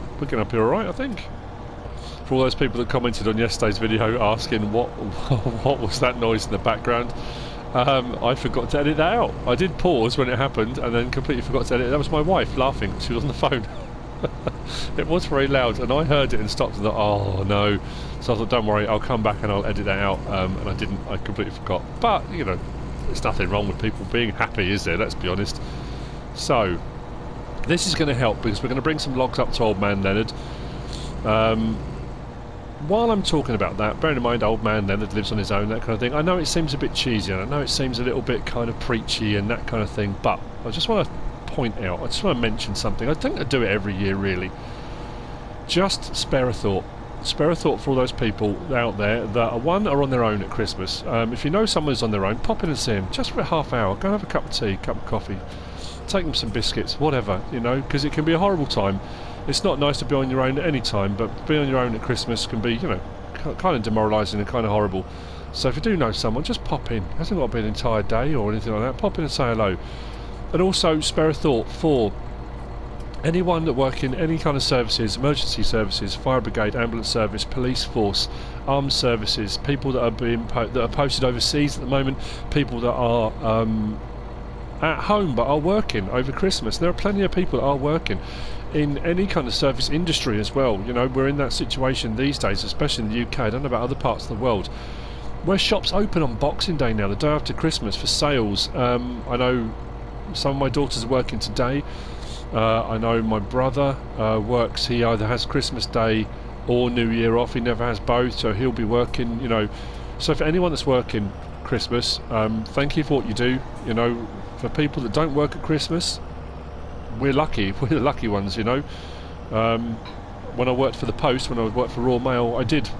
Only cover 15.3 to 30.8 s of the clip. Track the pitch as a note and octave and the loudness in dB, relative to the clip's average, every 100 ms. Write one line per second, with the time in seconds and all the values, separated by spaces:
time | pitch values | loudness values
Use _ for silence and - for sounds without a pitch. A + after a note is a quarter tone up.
15.3 | C#3 C#3 C3+ B2 G#2+ A#2+ C#3 D#3+ C#3+ B2+ | 2 4 4 2 2 0 2 4 4 4
16.3 | - G#2 - A2+ G2+ G#2+ A2+ G#2 G#2 G2 | 2 2 0 -2 0 0 2 2 2 0
17.3 | F#2+ G2 G2+ G#2 G2 - - - - - | 0 2 4 4 2 -2 -8 -8 -4 -2
18.3 | A2 G#2+ B2 G#2+ G#2 G#2+ G#2+ - A#2+ G#2+ | 0 2 2 4 2 2 0 0 0 2
19.3 | G2+ G#2+ G2+ A2 G2+ G2+ G2 G2 F#2+ - | 0 0 0 0 0 0 2 2 0 -2
20.3 | G2 F#2 F#2 G2+ F#2 G2+ F#2+ - G2 - | -2 0 -2 -4 -2 -2 -4 -4 -6 -4
21.3 | G2+ G2 - - F#2 - - A#3 G3 - | -4 -4 -6 -4 -4 -4 0 2 2 0
22.3 | F3 G#2+ F2+ - - - - - - A#2+ | -4 -2 -2 -4 -8 -8 -4 -2 0 0
23.3 | - F2+ G2+ G2+ - A2 - F#2+ A#2+ A#2 | 0 2 2 0 -2 -2 -2 -2 0 0
24.3 | - F#2+ - F#2 G2+ F#2 E2+ A2 - F2+ | 0 -2 0 0 0 0 0 0 -2 -2
25.3 | F#2+ G#2 - - - - - - - - | -2 -2 -4 -8 -8 -8 -8 -10 -10 -10
26.3 | - - B2+ G2 E2 - - - - - | -6 0 2 2 0 -4 -10 -10 -10 -10
27.3 | - - - - F3 F#3+ D3+ D3+ B2 A#2+ | -10 -8 -4 0 0 0 0 0 2 2
28.3 | G2+ A#2 G2+ B2 C3 D3 D#3 C#3+ B2+ B2+ | 0 -2 -2 -2 -2 0 0 0 0 0
29.3 | - A#2+ - A2 F#2+ G2+ G2 F#2+ G2+ A2+ | 0 0 2 2 2 2 2 2 2 0
30.3 | - - - - - | -4 -10 -10 -10 -8